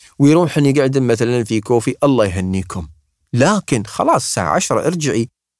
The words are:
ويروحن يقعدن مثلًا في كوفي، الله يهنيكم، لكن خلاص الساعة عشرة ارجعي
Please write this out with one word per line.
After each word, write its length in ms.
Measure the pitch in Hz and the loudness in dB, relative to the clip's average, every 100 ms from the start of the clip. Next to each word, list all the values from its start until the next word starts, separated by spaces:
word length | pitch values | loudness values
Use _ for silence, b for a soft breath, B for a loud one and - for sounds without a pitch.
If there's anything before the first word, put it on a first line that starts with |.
| b b | b b
ويروحن 480 | 143 160 170 156 143 | 4 4 2 2 2
يقعدن 360 | 139 135 135 | 2 2 2
مثلًا 420 | 123 117 117 123 | 0 0 0 -2
في 160 | 113 113 | -2 -4
كوفي، 340 | - 120 131 - | 0 0 0 0
الله 220 | 143 127 101 | 0 2 0
يهنيكم، 640 | 90 92 95 90 98 78 - _ _ - | 0 -4 -4 -6 -10 -12 -18 _ _ -6
لكن 500 | 120 147 208 - 127 | 0 2 0 0 -4
خلاص 380 | 98 - 302 190 | -4 -4 0 0
الساعة 300 | - - 85 | -2 -4 -2
عشرة 320 | 82 - 117 147 | -2 0 -2 -2
ارجعي 420 | 175 147 110 113 _ _ _ | -2 -2 -2 -4 _ _ _